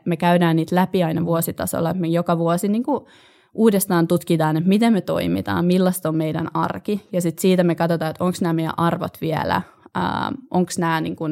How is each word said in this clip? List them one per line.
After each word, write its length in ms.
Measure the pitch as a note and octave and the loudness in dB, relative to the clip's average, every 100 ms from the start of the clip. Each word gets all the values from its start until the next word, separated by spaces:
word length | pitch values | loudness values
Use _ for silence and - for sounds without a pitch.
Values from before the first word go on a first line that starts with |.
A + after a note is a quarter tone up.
| - | -4
me 120 | E3 | 0
käydään 380 | F3 F3 E3+ D#3+ | 2 4 4 2
niitä 200 | D#3+ F3+ | 2 0
läpi 280 | F#3 F#3+ | 2 0
aina 220 | E3 E3 E3+ | 0 0 0
vuositasolla, 640 | E3 - - F3 - E3 | -2 -2 -4 -4 -2 -2
että 120 | F#3 | -2
me 60 | E3 | 0
joka 300 | E3+ F3 E3 | 0 0 0
vuosi 300 | E3 F3 G3+ | 0 0 0
niinku 400 | G#3+ C4 A#3+ - - - _ _ | -2 -2 -4 -6 -20 -20 _ _
uudestaan 540 | - A3 G3 - F3 E3 | 2 4 4 2 0 2
tutkitaan, 500 | F3 - E3 D#3 D#3 | 0 0 0 2 2
että 120 | F3 | 2
miten 240 | G3+ A#3 | 2 4
me 80 | G3+ | 2
toimitaan, 640 | F3 E3 E3+ F3+ F#3+ E3+ F3 | 0 -4 -2 -4 -2 0 2
millaista 440 | F#3 F3+ F3+ D#3+ | 2 2 0 -2
on 60 | D#3+ | -2
meidän 320 | D#3 D#3+ D#3+ | -2 -4 -4
arki. 540 | D#3+ E3+ F#3 - G#3 - | -4 -4 -4 -6 -6 -4
Ja 100 | F3+ | -2
sit 180 | F3 D#3+ | -2 0
siitä 240 | F#3+ F#3 | 2 4
me 120 | F3+ D#3+ | 2 2
katsotaan, 360 | E3+ E3 D#3+ | 0 0 -2
että 120 | - | -2
onks 180 | F3+ F3+ | -2 -2
nämä 120 | F3 | -2
meidän 200 | E3 D#3+ - | 0 -2 0
arvot 380 | E3+ F3 - - | 0 0 -6 -6
vielä, 400 | D#3+ D#3 F2 C#3+ - _ - - | -4 -2 0 -2 -4 _ -10 -6
ää, 360 | F3+ - - - - | -4 -4 -6 -8 -4
onks 260 | F3+ F3 - | -2 -2 -2
nää, 240 | E3 D#3+ | -2 -2
niinku, 220 | D#3+ - D#3+ | -4 -6 -6